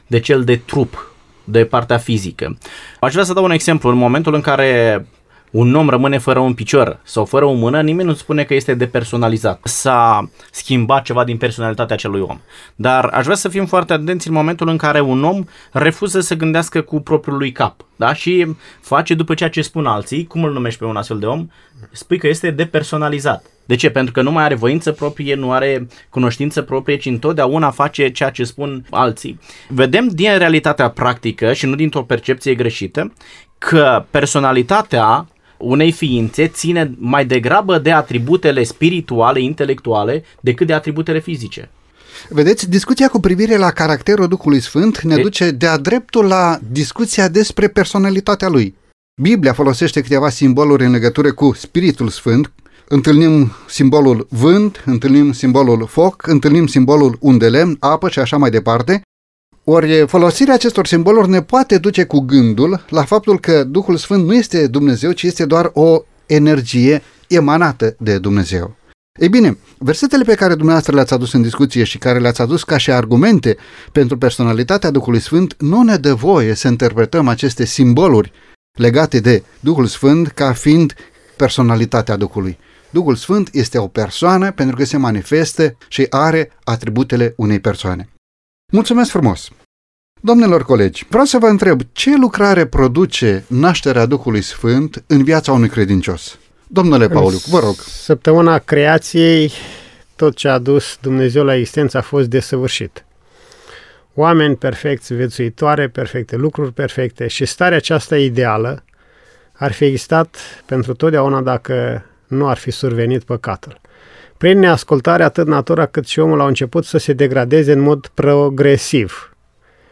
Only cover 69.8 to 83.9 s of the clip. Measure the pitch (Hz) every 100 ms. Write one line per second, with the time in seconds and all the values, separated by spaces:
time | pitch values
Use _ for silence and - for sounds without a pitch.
69.8 | 135 156 269 277 233 208 190 160 156 165
70.8 | - 143 127 127 120 131 117 113 139 123
71.8 | 110 - 131 123 120 117 120 160 - 160
72.8 | - 127 113 120 202 190 120 104 - -
73.8 | - 151 123 123 123 - 120 113 123 196
74.8 | 160 139 123 117 - 165 185 - 147 208
75.8 | 233 196 143 127 151 180 110 107 135 120
76.8 | 120 110 107 165 135 117 139 - 120 -
77.8 | 123 120 185 113 101 _ _ _ _ -
78.8 | 120 127 156 123 110 113 - _ 143 160
79.8 | 117 - 139 156 160 - 139 120 147 160
80.8 | 160 - - _ _ - 131 - 120 113
81.8 | 113 123 113 101 98 107 92 87 _ _
82.8 | _ 165 165 120 - 202 190 147 117 123
83.8 | 98